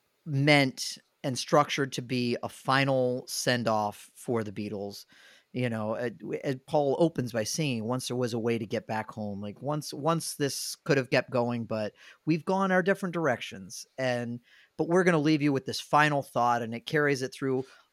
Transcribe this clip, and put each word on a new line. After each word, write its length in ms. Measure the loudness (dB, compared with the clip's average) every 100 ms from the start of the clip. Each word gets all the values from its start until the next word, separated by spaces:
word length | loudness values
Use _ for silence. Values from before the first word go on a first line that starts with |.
| _ _
meant 760 | -4 2 6 6 6 0 -10 -10 _ _
and 120 | -6 -6
structured 560 | 2 4 4 0 -4
to 100 | -4
be 340 | -4 -2 0 -2
a 60 | -4
final 760 | -6 0 2 4 2 2 0 -6
send-off 840 | -4 0 0 2 2 0 -4 -16
for 300 | -12 -4 -2
the 80 | -2
Beatles. 540 | -6 -8 -6 -8 -10 -18 -20 -20 -20 _
You 180 | -4 -2
know, 260 | -2 -4 -4
uh, 140 | -4 -6
w-, 200 | -8 -6
and 200 | -4 -6 -2
Paul 280 | 0 2 4
opens 320 | 2 2 -4
by 120 | -2
singing, 420 | -2 -2 -2 -2 -2
"Once 220 | -4 -4
there 80 | -2
was 200 | -2 0
a 40 |
way 200 | 0 0
to 80 | -2
get 180 | -4 -4
back 240 | -6 -6
home." 320 | -8 -8 -8
Like, 180 | -10 -8
"Once, 280 | -6 -6 -6
once 420 | -6 -2 -2 -4 -4
this 420 | -4 -4 -8 -6
could 140 | 0 0
have 120 | 2
kept 220 | 0 0
going, 340 | 0 0 -2 -4
but 280 | -4 -4 -8 -20 -8 -2
we've 180 | -2 0
gone 260 | 0 2
our 120 | 2
different 300 | 2 0 -2
directions," 760 | 0 0 0 -2 -14 -14 -16 -14 -4
and, 420 | -2 -2 -4 -8 -12 -20 _ -4
"But 100 | 2
we're 160 | 4
gonna 140 | 6 4
leave 240 | 4 4
you 100 | 2
with 140 | 0 -2
this 160 | -8
final 400 | 2 4 4 2
thought," 400 | -2 0 2 2
and 140 | 0 -8
it 100 | -2
carries 380 | 0 2 0
it 100 | -4
through 320 | -4 -2 -2 -4 -12 _